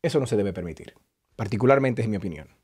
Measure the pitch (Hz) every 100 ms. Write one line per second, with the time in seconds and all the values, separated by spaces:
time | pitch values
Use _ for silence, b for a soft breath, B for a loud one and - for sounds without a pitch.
0 | 170 151 131 107 101 90 87 78 - _
1 | _ _ _ - 107 104 123 139 135 120
2 | 110 101 92 76 - _